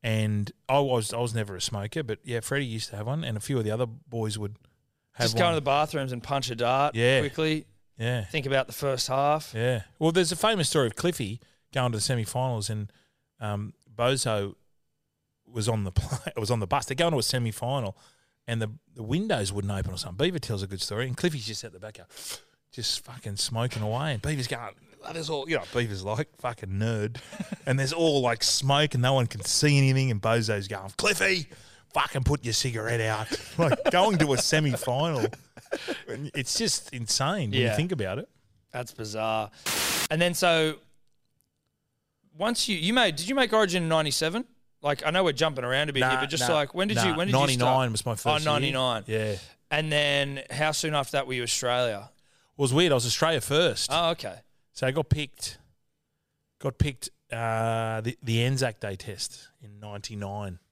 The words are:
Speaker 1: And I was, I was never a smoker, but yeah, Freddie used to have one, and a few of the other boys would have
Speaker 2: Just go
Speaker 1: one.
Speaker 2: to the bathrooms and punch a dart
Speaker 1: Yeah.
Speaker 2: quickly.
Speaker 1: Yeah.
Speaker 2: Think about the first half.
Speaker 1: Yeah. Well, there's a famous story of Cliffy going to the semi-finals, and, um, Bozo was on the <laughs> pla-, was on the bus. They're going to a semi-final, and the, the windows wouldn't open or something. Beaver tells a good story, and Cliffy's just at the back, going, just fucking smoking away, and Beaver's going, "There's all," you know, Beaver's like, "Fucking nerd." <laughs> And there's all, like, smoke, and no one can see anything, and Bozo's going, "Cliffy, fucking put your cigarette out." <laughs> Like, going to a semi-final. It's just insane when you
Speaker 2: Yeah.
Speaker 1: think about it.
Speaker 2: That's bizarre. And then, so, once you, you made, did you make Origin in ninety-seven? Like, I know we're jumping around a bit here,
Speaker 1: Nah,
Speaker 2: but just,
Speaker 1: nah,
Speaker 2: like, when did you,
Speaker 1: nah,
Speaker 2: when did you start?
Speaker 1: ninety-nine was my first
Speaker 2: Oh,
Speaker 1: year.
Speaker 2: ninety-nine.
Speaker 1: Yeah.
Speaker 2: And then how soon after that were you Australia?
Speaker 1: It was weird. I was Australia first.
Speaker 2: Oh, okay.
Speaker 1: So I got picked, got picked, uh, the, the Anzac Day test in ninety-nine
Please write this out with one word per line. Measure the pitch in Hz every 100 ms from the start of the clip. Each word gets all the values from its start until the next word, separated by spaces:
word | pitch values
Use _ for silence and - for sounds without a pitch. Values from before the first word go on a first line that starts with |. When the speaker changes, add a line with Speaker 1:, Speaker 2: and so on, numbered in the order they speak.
Speaker 1:
And | 117 110 110 104 104 - -
I | 135
was, | 139 123 107
I | 117
was | 120 113
never | 104 92
a |
smoker, | - 104 104 -
but | 131 110
yeah, | - 120
Freddie | - 139 135
used | 110 -
to | 104
have | 107
one, | 147
and | 160 107
a |
few | - 135
of |
the | 107
other | 110 123
boys | 113 - 117 110 104
would | 104 107 _ _ _ _ _
have | - 120
Speaker 2:
Just | 113
go | 175
Speaker 1:
one. |
Speaker 2:
to | 165
the |
bathrooms | 139 143 151 156 135
and | 123
punch | - 139 127
a | 117
dart | 120 131 143 113
Speaker 1:
Yeah. | 120 135
Speaker 2:
quickly. | 143 - 156 156 - _ _ -
Speaker 1:
Yeah. | 113 123 98
Speaker 2:
Think | 160 135
about | 135 131
the |
first | - 143 127 -
half. | 131 143 151 - 113
Speaker 1:
Yeah. | 120 123 - _
Well, | 156
there's | 165 170
a | 170
famous | 220 214 156
story | 160 123
of | -
Cliffy | 175 170 104 113 - _ _
going | 139 123
to | 113
the |
semi-finals, | - 127 104 123 127 117 101
and, | 107 101 _ _ _ _ _
um, | 110 104 104 - _ 110
Bozo | 117 135 127 107 101 - _ _ _ _ _ _ _ _ _
was | 120 107
on | 113
the | 98
<laughs> | -
pla-, | - 135 - -
was | 107
on | 120
the | 95
bus. | 139 -
They're | 131
going | 170
to | 151
a |
semi-final, | 110 131 117 104 123 139 110 - - _ _ _ -
and | 117
the, | 110 113 _ -
the |
windows | 110 151 214 156 98
wouldn't | 101 98
open | 98 -
or | 87
something. | - 90 165
Beaver | 175
tells | - 104
a | 95
good | 95
story, | - 101 127
and | 123
Cliffy's | 180 151 107
just | 107
at | 113
the | 90
back, | 107 107
going, | 90 - - - _ _ _
just | - 117 - -
fucking | 123 - 101
smoking | - 113 123 113
away, | 107 113 151
and | 120
Beaver's | 139 151 120
going, | 127 113 - _ - -
"There's | 165 156
all," | 151 143
you | 160
know, | -
Beaver's | 123 120 98
like, | 95 110 156 _
"Fucking | 127 113 98
nerd." | 98 113 113 107 120
<laughs> | - - - - -
And | 131
there's | 135
all, | 165 165 143
like, | 123 117
smoke, | - - 131 139 151 127
and |
no | 127
one | 135 120
can | 104
see | 92 - 147 143
anything, | 135 131 131
and | 110
Bozo's | 110 117 110 104 98
going, | 104 98 -
"Cliffy, | 202 202 196 185 143 - - - _
fucking | 147 143 143
put | 123 147 120
your |
cigarette | 107 131 113 110 117
out." | 110 107 110 - -
<laughs> | -
Like, | 165 - -
going | 180 202 190
to | 147
a | 127
semi-final. | - 156 151 117 - 127 165 143 143 - _ - - 320 - 285 -
It's | 113 147 - 127 -
just | 220 - -
insane | 127 113 - 135 202 123
when | 131
you | 120
Speaker 2:
Yeah. | 107
Speaker 1:
think | 170
about | 165 95 104
it. | 214 _ _ _ _
Speaker 2:
That's | 123 123
bizarre. | - 110 107 110 110 107 - - - - - -
And | 156
then, | 175
so, | 175 180 165 156 151 _ _ _ _ _ _ _ _ _ _ _ _ _ _ _ 156
once | 208 240 -
you, | 185
you | 160
made, | 247 220 147
did | 175
you | 269
make | 254
Origin | 220 202 180
in | 160
ninety-seven? | 160 156 131 160 196 247 _ _ _
Like, | 147 143 151
I |
know | 175
we're | 185
jumping | 135 160 131
around | 123 131 151
a |
bit | 139
here, | 127
Speaker 1:
Nah, | 131
Speaker 2:
but | 139
just, | 151 123
Speaker 1:
nah, | 156
Speaker 2:
like, | 143
when | 175 196
did | 214
you, | 113
Speaker 1:
nah, | 110
Speaker 2:
when | 175
did |
you | 131
start? | 139
Speaker 1:
ninety-nine | 127 123 131 127
was | 110 -
my | 110
first | -
Speaker 2:
Oh, | 151
Speaker 1:
year. | 156 147
Speaker 2:
ninety-nine. | 135 131 127 113 98
Speaker 1:
Yeah. | 110 107 98 - _ _
Speaker 2:
And | 147 156
then | 147 147 143 139 139 -
how | 127 156
soon | 151 160 151
after | 135
that | 143 131
were |
you | 131
Australia? | 117 - 127 123 123 101 101
Speaker 1:
It | _ _ _ _ -
was | 139
weird. | 135 175
I | 135
was | 117
Australia | - 160 160
first. | - 147 175 107 -
Speaker 2:
Oh, | 151 170
okay. | 170 110 92 _ _ _
Speaker 1:
So | - 131
I |
got | 143 147
picked, | 151 147 - - - _ _ _ _ _ _ _ _ _ _
got | 143 120
picked, | 151 131 - _ _
uh, | 117 113 113 113 113 113 110
the, | 113 -
the | 117 113
Anzac | 120 135 127 110
Day | 104 95
test | - 98 - - - _
in | 107 104
ninety-nine | 104 101 - 107 98 101 101 90 _